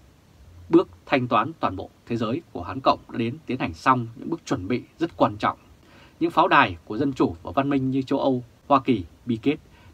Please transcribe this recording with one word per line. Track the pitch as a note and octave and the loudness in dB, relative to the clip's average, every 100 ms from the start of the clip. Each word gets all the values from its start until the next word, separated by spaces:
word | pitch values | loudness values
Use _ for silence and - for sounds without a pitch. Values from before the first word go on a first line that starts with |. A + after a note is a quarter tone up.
| _ _ _ _ - - - | _ _ _ _ -20 -20 4
Bước | E3 F#3+ - - | 4 4 -6 -2
thanh | C#3+ B2 | 0 2
toán | A2 C3+ E3 | 0 0 -2
toàn | G2+ F#2+ | -6 -4
bộ | F#2 _ - | -10 _ -6
thế | A#2 | -4
giới | A2 C#3+ - | -2 -4 -6
của | - | -12
Hán | F#2 B2 | -10 -2
Cộng | C3 - - | 0 0 -2
đã | - | -4
đến, | A#2 D3+ - | -4 -4 -8
tiến | B2+ | -6
hành | C#3 | -6
xong | E2+ C3+ B2+ A2+ A#2 | -4 0 0 0 -10
những | - | -8
bước | A2 | -8
chuẩn | - F#2 F2+ | -4 -6 -4
bị | B2 - - | -6 -6 -6
rất | - - | -6 0
quan | - G#2+ | 0 2
trọng. | G#2+ - - - _ - - - | -2 -2 -10 -20 _ -20 -20 -4
Những | E3+ | -2
pháo | E3 F3+ | 2 4
đài | D#3 A#2 F2 | 6 4 0
của | - G#2+ | -8 -4
dân | C#3+ | -2
chủ | C3 C#3 E2+ | 2 0 0
và | - | -6
văn | A2+ C3+ | -2 0
minh | C#3+ C3 | 0 0
như | C3+ | -2
châu | C3 C#3 | -2 0
Âu, | C3+ B2+ B2 _ - | 0 0 -4 _ 2
Hoa | C#3 | 2
Kỳ, | C3+ A2+ F2 - - | 2 -2 -2 -12 -6
Bi | A2+ | -2
Kết | C#3 D3+ - - - | -2 -4 -6 -20 -14